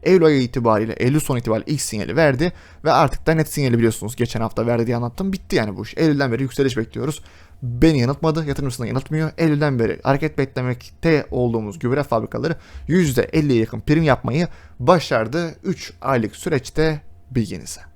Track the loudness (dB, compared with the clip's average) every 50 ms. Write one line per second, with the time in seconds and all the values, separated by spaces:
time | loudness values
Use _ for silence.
0 | 4 6 6 6 6 6 6 4 2 0 -2 0 2 4 4 4 2 -2 -2 0
1 | 0 2 2 2 0 0 -4 -2 0 0 -2 -2 0 -2 -4 -4 -4 -6 -6 -6
2 | -6 -2 0 2 4 4 4 2 0 -2 -2 -6 -18 -20 -20 -4 0 2 4 4
3 | 4 2 0 -2 0 2 2 2 2 0 0 -2 0 2 2 4 4 2 2 0
4 | -8 -10 -4 -4 -4 -2 -2 -4 -4 -4 -2 -2 0 0 0 0 0 0 -2 -2
5 | -4 -6 -6 -4 -4 -4 -4 -6 -6 -2 -2 -2 0 -2 -4 -8 -10 -10 -2 0
6 | 2 2 2 2 2 0 0 -2 -2 -4 -2 0 0 0 0 -2 -6 -6 -6 -6
7 | -6 -6 -6 -8 -12 -20 -20 -20 -20 -20 -18 -10 -8 -8 0 4 4 4 6 4
8 | 2 0 0 0 0 0 0 0 -2 -4 -4 -4 -4 -6 -4 -6 -6 -4 -4 -4
9 | -4 -2 -4 -2 -2 -4 -2 0 2 2 2 2 2 0 2 0 0 0 -2 -2
10 | 0 0 0 0 0 -4 -2 -2 -4 -4 -2 -4 -4 -4 -4 -6 -8 -20 -16 -2
11 | 2 2 2 2 2 -2 -2 -2 0 0 0 -2 -4 -4 -8 -4 -2 -2 0 0
12 | 0 0 -2 -2 -2 -4 -6 -4 -4 -4 -4 -4 -8 -18 -18 -16 -4 0 2 2
13 | 4 4 2 0 0 2 0 0 2 2 2 2 2 0 -4 -10 0 0 2 2
14 | 4 4 2 2 2 -2 0 0 -2 -2 -6 -14 -20 -20 -12 -4 2 4 4 4
15 | 4 0 0 0 0 0 -2 -4 -4 -6 -8 -10 -6 -6 -6 -6 -8 -16 -16 -10
16 | -4 -2 0 0 0 -2 -6 -8 -4 -2 -2 -2 -2 -4 -2 0 0 0 0 -4
17 | -10 -16 -20 -20 -20 -6 -4 -4 -2 -2 -6 -12 -12 -12 -14 -16 -16 -20 -20